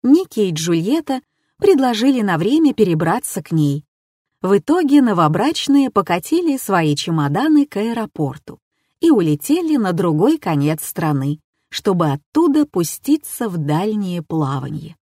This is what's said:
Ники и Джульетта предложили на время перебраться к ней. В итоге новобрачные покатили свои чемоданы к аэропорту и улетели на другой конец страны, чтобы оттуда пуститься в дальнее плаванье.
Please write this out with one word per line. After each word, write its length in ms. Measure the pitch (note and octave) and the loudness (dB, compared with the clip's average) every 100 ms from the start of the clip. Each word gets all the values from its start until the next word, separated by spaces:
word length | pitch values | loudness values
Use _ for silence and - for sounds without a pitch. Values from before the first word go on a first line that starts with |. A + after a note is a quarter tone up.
Ники 380 | B3 D4+ F#4+ - | 4 2 2 -2
и 100 | G3 | -2
Джульетта 680 | D#3+ E3 E3+ F3 D#4 D#4 C4 _ _ _ _ | 0 -2 -2 0 -2 -2 -8 _ _ _ _
предложили 600 | G4+ E4 C4 A3 B3+ C4 | 2 4 2 0 0 2
на 160 | G#3 E3 | 0 0
время 380 | F#3 D4 D#4 | 2 2 2
перебраться 680 | - G3+ D#3+ E3 G#3 - - | 2 2 2 0 -2 -4 -10
к 120 | D#3 | -4
ней. 320 | D#3+ D3 C#3+ - _ _ _ _ _ | 0 0 -2 -8 _ _ _ _ _
В 180 | F#3 G3+ | 0 0
итоге 420 | - E4+ D4+ C#4+ | 2 0 4 4
новобрачные 920 | B3 F#3 D#3 D#3+ B3 E4 - C#4 C4+ | 4 2 2 2 -2 -2 2 2 4
покатили 680 | G#3+ F#3 A#3 - E4 E4+ C4+ | 0 0 -4 -2 -2 -2 -4
свои 400 | - F#3+ D#3+ D3 | -2 0 0 -2
чемоданы 720 | - D#3+ C#3+ D3+ C#4+ D4+ C#4+ | -2 -2 0 0 2 2 2
к 100 | G3 | -2
аэропорту 800 | A3 A#3 G#3+ - C#3+ C3 - - _ _ _ _ | -4 -4 -8 -6 -6 -6 -18 -20 _ _ _ _
и 140 | E4+ | 2
улетели 640 | B3+ E3 D3 - D#4 E4 D4+ | 2 2 -2 0 -2 0 0
на 160 | G3+ | 0
другой 460 | F3 F#3 D3+ G#3+ D#4 | 0 0 2 2 0
конец 460 | - D3+ C#3+ D#3 | -2 0 0 -2
страны, 540 | - - D#3+ C#3+ C3+ D3+ _ _ _ | -6 -6 -4 -2 -4 -8 _ _ _
чтобы 400 | - - F#3 D#3+ | -6 -2 0 0
оттуда 540 | C#3 _ D4 E4+ C#4+ D4 | -2 _ 0 2 2 0
пуститься 840 | F#3 E3 - - D4+ - - A3+ | -2 -4 -6 -2 -2 -2 -8 -6
в 80 | F3 | -4
дальнее 680 | C#3+ D3+ G#3 G#3+ F#3+ F3 | -2 -2 -2 -4 -4 -6
плаванье. 720 | D#3 D#3+ C#3 C#3 C3+ D3+ D#3+ E3+ | -4 -4 -2 -4 -6 -10 -12 -20